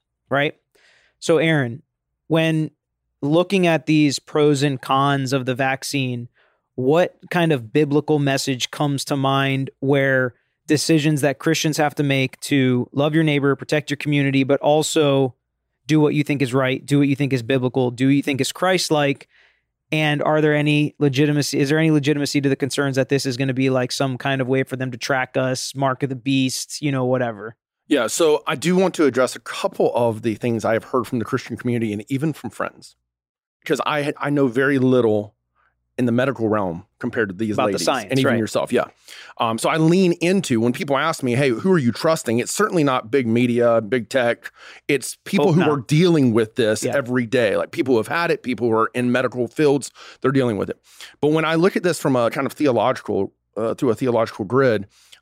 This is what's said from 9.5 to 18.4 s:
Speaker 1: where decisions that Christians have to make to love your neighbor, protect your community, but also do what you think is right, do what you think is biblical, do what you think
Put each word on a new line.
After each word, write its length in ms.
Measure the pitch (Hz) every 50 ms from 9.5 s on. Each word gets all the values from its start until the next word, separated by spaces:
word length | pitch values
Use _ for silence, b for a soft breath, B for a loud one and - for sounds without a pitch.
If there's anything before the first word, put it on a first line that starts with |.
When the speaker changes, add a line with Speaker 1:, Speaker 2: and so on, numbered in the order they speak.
| 135 135 135 127 - _
Speaker 1:
where 560 | - 135 143 139 135 135 135 131 127 123 - _ _ _ _ _ _
decisions 540 | - 156 135 - - 160 156 143 160 156 143
that 180 | 135 143 135 -
Christians 380 | - 160 160 - - 160 143
have 180 | - 156 147 147
to 80 | -
make 380 | 147 139 139 135 131 131 - -
to 480 | - - 143 139 131 127 127 120 120 -
love 220 | - 135 143 156 151
your 80 | 160
neighbor, 320 | 160 156 143 143 135 143 139
protect 340 | - 127 - 156 151 143 -
your 100 | 147 -
community, 440 | - 147 147 143 139 139 139 139
but 160 | 135 127 139 135
also 760 | - 147 147 156 151 - - 160 151 143 139 135 135 127 - _ _ _ _ _ _ _ _ _ _
do 140 | 123 151 156
what 140 | 151 147 135
you 80 | 147 143
think 160 | - 147 135
is 140 | 139 120 117
right, 300 | 135 131 127 131 - -
do 100 | 117 143 143
what 100 | 143 139
you 60 | 143
think 160 | - 143 135
is 120 | 131 127
biblical, 480 | 117 110 135 131 123 127 - 135 127 123
do 160 | 123 113 135
what 80 | 135 143
you 80 | 143
think 180 | 139 143 143 123